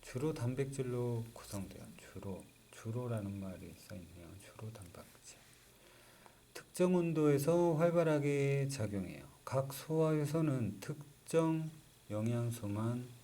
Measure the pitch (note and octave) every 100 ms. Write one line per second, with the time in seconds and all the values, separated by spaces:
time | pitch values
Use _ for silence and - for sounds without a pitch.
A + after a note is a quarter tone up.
0 | - B2 D3+ D#3 A#2+ B2+ C3+ C3+ B2 B2
1 | B2 A#2 A2+ - - G2+ F#2 - - -
2 | - F#2+ G2 F2+ - - - - A2+ A#2
3 | B2 A2+ G2+ G2 F#2+ F2+ F2 D#2+ - F#2+
4 | E2+ F2 E2 F#2+ - - A2 A2 F2+ -
5 | - - - - - - - - - -
6 | - - - - - - - - F3+ F3+
7 | E3+ D#3 D3+ C#3 C#3+ E3+ F3 D#3 E3+ E3+
8 | D#3+ D3+ C#3+ C#3+ C#3 C#3 C#3 C3+ G#2+ G2
9 | E2+ - - - - C3 C#3 - - D#3+
10 | D#3+ D#3 C#3+ E3 D#3 C3 G#2 - - D3
11 | - - - D#3+ D#3+ D#3+ D#3+ - - -
12 | - G#2 A2 A#2+ A#2 A#2 G#2 G2+ A2+ B2
13 | B2 -